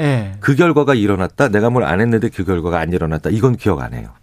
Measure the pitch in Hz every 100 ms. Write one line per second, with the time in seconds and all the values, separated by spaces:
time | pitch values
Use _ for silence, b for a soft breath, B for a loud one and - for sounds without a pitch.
0 | 147 127 98 101 - 139 175 147 135 127
1 | 101 95 90 - 139 101 117 123 76 87
2 | 117 113 113 - 92 87 85 85 82 87
3 | 80 78 80 107 127 107 107 76 60 58
4 | 55 -